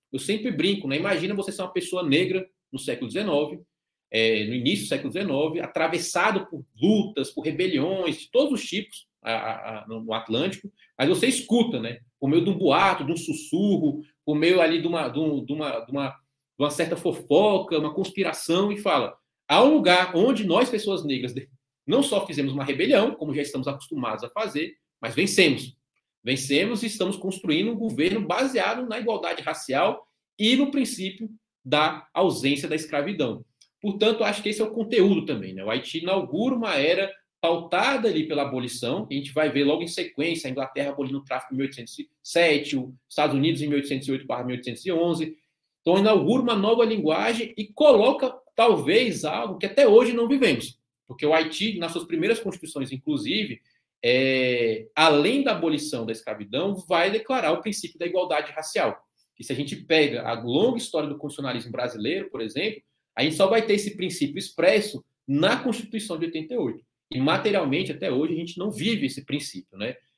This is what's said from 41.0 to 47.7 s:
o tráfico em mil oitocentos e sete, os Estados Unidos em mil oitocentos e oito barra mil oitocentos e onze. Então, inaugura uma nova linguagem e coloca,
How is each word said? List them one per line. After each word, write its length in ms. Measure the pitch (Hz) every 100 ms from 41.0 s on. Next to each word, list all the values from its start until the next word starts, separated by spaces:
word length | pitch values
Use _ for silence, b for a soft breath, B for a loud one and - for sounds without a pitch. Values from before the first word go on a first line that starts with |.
| 135 139
o 60 |
tráfico 280 | - 127 -
em 60 | 131
mil 80 | 135
oitocentos 320 | 123 117 -
e 100 | - _
sete, 520 | - 170 170 147 147
os 160 | 135 127 - _
Estados 300 | - 151 139
Unidos 240 | 151 143
em 60 | 147
mil 100 | 143
oitocentos 320 | 139 131 127
e 40 |
oito 140 | 131 -
barra 180 | 123
mil 120 | 127 123
oitocentos 300 | 127 117 185
e 40 |
onze. 460 | 170 170 165 160 - _ _ _ _
Então, 160 | - 185
inaugura 420 | 208 202 143 254
uma 160 | 240 214
nova 300 | 202 233 226
linguagem 640 | 220 156 165 214 233 226 -
e 80 |
coloca, 680 | 208